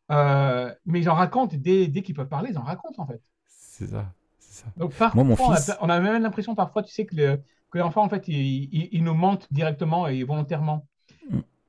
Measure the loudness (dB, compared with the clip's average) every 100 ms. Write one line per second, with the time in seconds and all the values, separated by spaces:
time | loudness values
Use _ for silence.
0 | _ 2 4 4 2 0 -4 -8 -2 0
1 | 2 2 2 2 0 -2 2 2 2 -2
2 | -6 -8 -6 -6 -6 -6 -6 -10 -12 -12
3 | -10 -12 _ _ _ _ -20 -12 -8 -8
4 | -8 -12 _ _ _ -20 -18 -8 -8 0
5 | 2 4 4 6 6 4 2 -2 2 2
6 | 2 2 0 -2 -6 -2 -2 -2 -6 -8
7 | -6 0 2 0 -4 _ _ -4 -2 0
8 | 0 0 -4 -2 0 -2 -2 -2 -2 0
9 | 0 2 2 0 -2 -2 -2 -2 -2 0
10 | 0 -2 -2 -4 -4 -2 -2 -4 -8 _
11 | _ _ -6 -6 -6 _